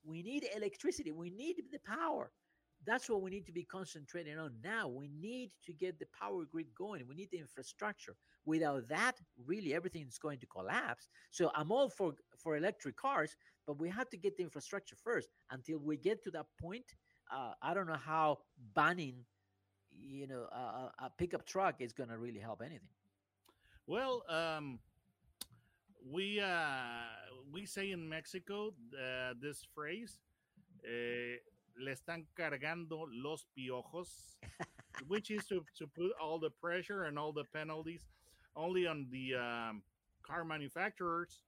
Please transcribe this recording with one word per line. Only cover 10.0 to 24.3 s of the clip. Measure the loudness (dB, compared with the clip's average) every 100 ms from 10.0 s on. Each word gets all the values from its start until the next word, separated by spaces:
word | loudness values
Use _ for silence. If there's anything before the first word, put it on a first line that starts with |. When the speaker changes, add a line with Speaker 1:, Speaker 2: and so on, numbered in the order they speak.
| -8 -4
Speaker 1:
going | -4 -4
to | -8
collapse. | -6 0 2 2 -2 -6 -20 -12
So | 4 4
I'm | 4 4
all | 6 6
for, | 4 0 0 -14 -8
for | 0 4
electric | 2 2 -6 0
cars, | 2 4 2 -2 -20 _ -6
but | -2
we | 0
have | 0 -2
to | 0
get | 0 0
the |
infrastructure | -4 -4 -4 -4 -6 -8
first. | 0 0 0 _ _
Until | -10 -4 -2
we | 0 2
get | 2 2
to | -2
that | -6 -8 _
point, | -8 -8 -12 -20 _ _ -8
uh, | -4 -4 -2
I | 0
don't | 2 2
know | -2 2
how | 6 6 6 -2 -20 0
banning, | 8 8 6 -2 -6 -16 _ _ _ _ _ _
you | -18 -12 -8 -6
know, | -6 -6
a, | -4 -4 -4
a, | -6 -6 -8
a | 0
pickup | 0 0 0
truck | 4 4 4
is | -4
gonna | -4 -6 -4
really | -4 -6
help | -6 -6
anything. | -6 -10 -16 _ _ _ _ _ _ _ _ -18 -2
Speaker 2:
Well, | 2 4 2
um, | 2